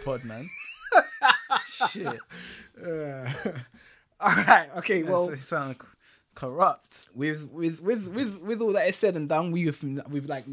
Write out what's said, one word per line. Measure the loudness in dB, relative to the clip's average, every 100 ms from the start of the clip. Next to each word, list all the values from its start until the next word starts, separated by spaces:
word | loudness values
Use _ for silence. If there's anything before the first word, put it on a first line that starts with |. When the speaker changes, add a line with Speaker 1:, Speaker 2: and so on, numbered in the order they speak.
Speaker 1:
pod, | -2 -6 -8
man? | -12 -12 -14 -14 -14 2 4 4 2
Speaker 2:
<laughs> | 2 4 2 -2 -2 -2 -4
Speaker 1:
Shit. | -2 -6 -8 -12 -18 -18 -18 -20 -14
Speaker 2:
Uh, | -8 -6 -6 -8 -8 -6 -6 -8 -12 -20
<laughs> | -20 -20 _ _
all | 4 4
right. | 8 8 8 -4
Okay. | -2 0
Speaker 1:
Yeah, | 2
Speaker 2:
Well, | 2 2
Speaker 1:
say | -2
something | -6 -4 -4 -8
c-, | -18 _ _ _ _ -10
corrupt. | -8 2 4 4 _ -20 -16 -4
Speaker 2:
with, | -2 -2 -8
with, | -4 -4 -2
with, | 0 0 -2
with, | -4 -4 -4
with | -6 -2
all | 2
that | 2 2
is | 2
said | 2 2
and | 0
done, | 0 0
we've, | 0 0 -2 -6 -8 -6
we've, | -6 -6
like, | -8 -8